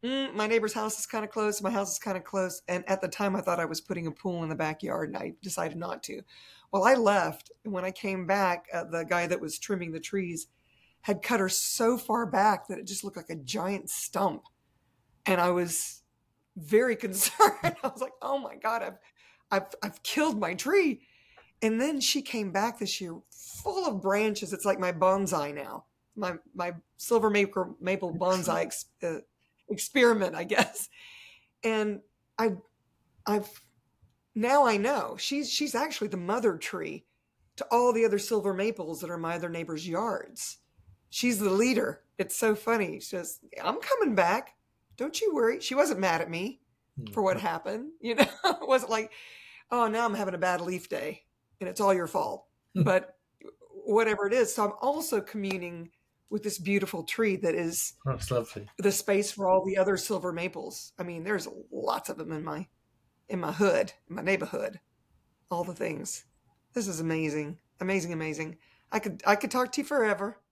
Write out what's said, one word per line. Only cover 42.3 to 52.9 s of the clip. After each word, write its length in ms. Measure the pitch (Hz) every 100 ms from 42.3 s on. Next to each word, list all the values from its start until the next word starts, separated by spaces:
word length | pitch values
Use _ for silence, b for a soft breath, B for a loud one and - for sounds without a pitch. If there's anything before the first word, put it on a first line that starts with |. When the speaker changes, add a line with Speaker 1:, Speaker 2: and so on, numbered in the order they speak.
| -
Speaker 1:
so 180 | 226
funny. 460 | 214 - 226 180 -
She 60 | -
says, 340 | 185 170 - - -
"I'm 180 | - 285
coming 340 | - 508 370
back. 400 | 202 175 214 - _ _ _ _ -
Don't 240 | 277 -
you 140 | 440
worry." 260 | 302 226 226
She 140 | -
wasn't 240 | 262 294 190
mad 200 | 190 165
at 100 | 165
me 300 | 165 202 269 _ _ _ -
Speaker 2:
Hmm. 160 | 107
Speaker 1:
for 100 | 104
what 180 | 190 185
happened. 500 | 185 165 185 214 285 -
You 140 | 233
know, 120 | 233 254 -
<laughs> 80 |
it 240 | 370 339 -
wasn't 220 | 262 254
like, 180 | 220 220 B B B B B B
"Oh, 180 | 240 233
now 160 | 220
I'm 100 | 233
having 200 | 202 190
a 40 | 180
bad 220 | 180 180
leaf 280 | 175 180 -
day 360 | - - - _ _ _ _
and 80 | 185
it's 120 | 185
all 120 | 196
your 140 | 185 170
fault." 400 | 170 - - _ _ _
Speaker 2:
Hmm. 100 | 190
Speaker 1:
But 320 | 156